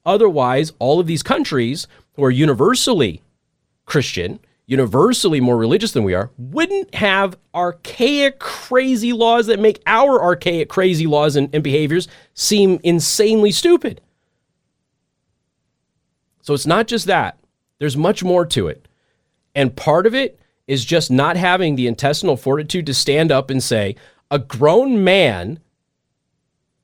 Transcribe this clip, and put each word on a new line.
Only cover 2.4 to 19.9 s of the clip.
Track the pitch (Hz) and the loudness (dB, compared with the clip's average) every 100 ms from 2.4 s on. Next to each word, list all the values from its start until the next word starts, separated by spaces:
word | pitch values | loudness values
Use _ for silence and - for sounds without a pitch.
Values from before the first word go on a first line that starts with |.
| 156 120 170 254 285 202 110 78 _ _ _ _ _ _ | 2 2 2 2 0 0 0 -4 _ _ _ _ _ _
Christian, | - 147 123 - 87 - _ _ - | -4 -2 -2 -4 -8 -10 _ _ -4
universally | 131 120 120 214 247 202 151 | -2 0 2 2 2 0 2
more | 123 120 | 2 2
religious | 113 196 220 | 2 0 -2
than | - | -2
we | 101 | -2
are, | 90 120 - | -2 -4 -10
wouldn't | 127 220 349 392 - | -10 -4 -2 -4 -6
have | - 202 190 196 180 _ | -4 -2 0 -2 -6 _
archaic, | 170 175 170 - - 247 285 277 269 | -6 -6 -6 -12 -2 0 0 -2 -2
crazy | - - - 254 262 240 233 | -14 -12 -2 0 2 0 -2
laws | 233 226 233 220 | 0 2 2 2
that | 202 | 2
make | 220 208 - | 0 0 0
our | 226 277 254 | 2 4 2
archaic, | 175 175 196 170 147 | 2 0 -2 -2 -2
crazy | - 185 160 160 | 0 0 2 0
laws | 147 151 | 2 2
and, | 143 135 | 0 -2
and | 151 | -2
behaviors | 147 143 147 170 175 - _ | 0 0 0 -2 -4 -14 _
seem | - - 208 196 170 | -6 0 2 4 2
insanely | 170 170 - - 214 220 208 | 0 0 0 0 2 4 2
stupid. | - 349 349 254 - _ _ _ _ _ _ _ _ _ _ _ _ _ _ _ _ _ _ _ _ _ _ _ _ | 2 2 2 0 -10 _ _ _ _ _ _ _ _ _ _ _ _ _ _ _ _ _ _ _ _ _ _ _ _
So | - | -6
it's | 143 | -4
not | 156 185 226 | 0 0 0
just | 233 185 | -4 0
that. | 175 104 - _ _ _ - | 0 -2 -8 _ _ _ -8
There's | 147 131 | -6 -2
much | 170 214 | 0 0
more | 180 180 170 | 0 0 0
to | - 82 | -2 -4
it. | - _ _ _ _ _ _ _ | -6 _ _ _ _ _ _ _
And | 143 135 | -2 -2
part | - 156 | -2 0